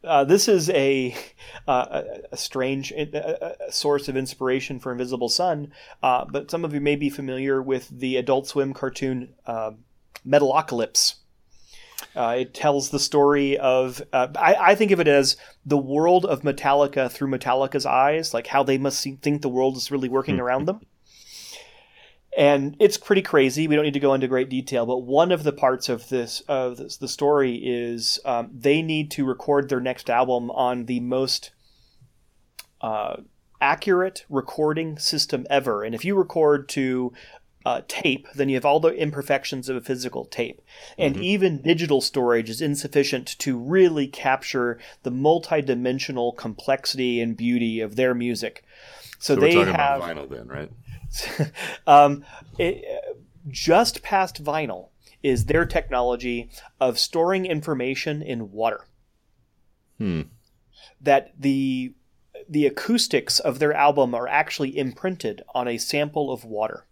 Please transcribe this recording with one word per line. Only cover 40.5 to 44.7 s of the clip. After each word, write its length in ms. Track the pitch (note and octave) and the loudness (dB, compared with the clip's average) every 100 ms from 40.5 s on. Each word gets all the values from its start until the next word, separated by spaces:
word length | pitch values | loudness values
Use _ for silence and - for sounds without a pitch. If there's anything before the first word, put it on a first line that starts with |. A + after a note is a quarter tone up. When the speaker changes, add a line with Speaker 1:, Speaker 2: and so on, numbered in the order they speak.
| - _ - - - | -8 _ -20 -20 -2
Speaker 1:
And 160 | D#3+ | -2
Speaker 2:
Mm-hmm. 100 | C3+ | 0
Speaker 1:
even 380 | F3+ G3+ F#3 C#3+ | 0 2 2 0
digital 380 | C#3 E3 E3 C#3 | 2 2 2 0
storage 480 | - C#3 B2 A#2 A2+ | 0 0 2 2 0
is 100 | A2+ | -4
insufficient 680 | D#3 C#3+ D3 C#3+ C3+ C3 - - | -4 -4 0 0 2 -2 -6 -6
to 180 | - B2 | -4 -4
really 480 | B2 F#3 F3+ D#3 C#3 | 0 6 6 4 -4
capture 720 | - C3+ C3+ - C3 A#2+ | -2 0 0 -2 -2 -2